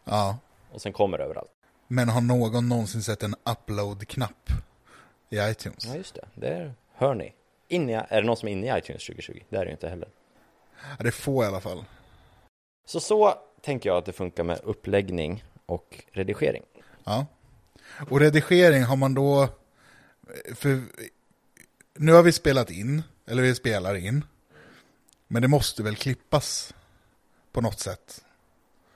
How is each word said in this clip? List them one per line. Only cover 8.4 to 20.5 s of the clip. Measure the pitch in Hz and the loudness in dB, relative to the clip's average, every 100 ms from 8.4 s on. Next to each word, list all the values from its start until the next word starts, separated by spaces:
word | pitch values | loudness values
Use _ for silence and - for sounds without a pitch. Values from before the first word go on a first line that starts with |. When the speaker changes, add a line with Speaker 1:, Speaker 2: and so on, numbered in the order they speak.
| 110 | -4
Speaker 2:
är | |
inne | 95 113 | -6 -4
i | 95 | -4
iTunes | - - | -6 -14
tjugotjugo? | - - - - - | -14 -16 -16 -18 -8
Det | 98 | -6
är | |
det | 90 | -6
ju | |
inte | 78 82 | -8 -10
heller. | 87 - _ _ _ _ _ _ - | -12 -14 _ _ _ _ _ _ -20
Speaker 1:
Ja, | 139 135 | -18 -6
det | 123 | -6
är | |
få | - - 135 | -6 -4 -2
i | 107 | -2
alla | 95 | -4
fall. | 95 90 - - - - _ _ _ _ _ _ - | -8 -12 -14 -20 -20 -20 _ _ _ _ _ _ -10
Speaker 2:
Så, | 170 | -8
så | - 214 208 - - _ | 0 4 4 2 -8 _
tänker | - 131 104 | -6 -4 0
jag | 90 | 0
att | |
det | 92 | -2
funkar | - 90 - | -8 -8 -4
med | 85 82 | -4 -4
uppläggning | - 104 - 101 95 87 78 104 - - - | -6 -8 0 0 0 -4 -4 -6 -12 -20 -10
och | 85 _ - - | -10 _ -20 -14
redigering. | - 95 104 147 55 - - - - | -6 -4 0 -2 -2 -10 -20 -20 -16
Speaker 1:
Ja. | - 110 143 _ _ _ _ _ - - 147 | -4 -4 -4 _ _ _ _ _ -20 -16 -2
Och | 139 | 4
redigering | 151 151 - 180 175 139 | 6 6 4 8 8 8
har | 120 135 | 4 2
man | 135 | 2
då... | 135 139 139 139 - _ _ _ - _ _ - - - | 2 2 4 2 0 _ _ _ -20 _ _ -18 -16 -14